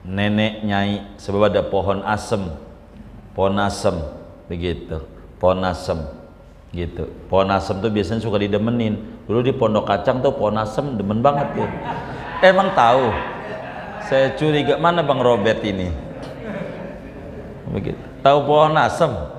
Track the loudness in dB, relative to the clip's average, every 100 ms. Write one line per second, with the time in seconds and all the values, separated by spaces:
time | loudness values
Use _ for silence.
0 | -6 -2 2 2 0 -2 -2 0 0 -2
1 | -6 -14 -4 2 4 4 0 0 0 -2
2 | 0 -4 -2 -4 -4 -10 -16 -20 -20 -20
3 | -20 -20 -12 0 0 2 0 0 -2 -2
4 | -6 -10 -18 -20 -10 -4 -4 -4 -6 -10
5 | -10 -18 -20 0 2 4 0 -2 -4 -4
6 | -4 -12 -18 -20 -20 -20 -14 -8 -6 -6
7 | -10 -10 0 2 4 2 0 -2 0 0
8 | 0 -2 -2 0 0 0 0 0 0 -2
9 | -6 -16 -2 0 2 2 2 2 2 0
10 | 2 2 2 2 0 0 -2 -2 -4 -2
11 | -2 2 4 2 -2 -2 -4 -4 -6 -8
12 | -8 -10 -10 4 6 6 4 4 6 6
13 | 4 0 -6 -10 -10 -10 -10 -12 -12 -12
14 | 0 2 2 2 0 2 2 2 2 2
15 | 2 4 4 4 4 2 0 -2 -2 -4
16 | -8 -12 -12 -12 -10 -8 -8 -10 -12 -12
17 | -14 -16 -14 -14 -14 -14 -8 -6 -4 -8
18 | -10 2 4 4 6 6 6 6 2 2
19 | 0 0 -8